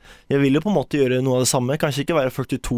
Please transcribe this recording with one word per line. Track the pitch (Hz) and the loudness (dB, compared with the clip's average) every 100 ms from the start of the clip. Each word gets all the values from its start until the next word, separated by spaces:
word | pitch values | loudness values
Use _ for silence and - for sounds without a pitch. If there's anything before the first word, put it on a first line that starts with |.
| - - - | -20 -20 -2
jeg | 139 | 2
vil | 139 147 | 2 2
jo | |
på | 214 | 2
en | 165 | -2
måte | - 147 | 0 0
gjøre | 127 127 | 2 2
noe | 131 127 | 2 0
av | |
det | 123 | 0
samme. | 135 123 156 | 0 -2 -2
Kanskje | 151 143 139 | -2 -2 -2
ikke | 160 | 0
være | 131 | 0
førtito | - 127 131 - | -4 -6 -6 -4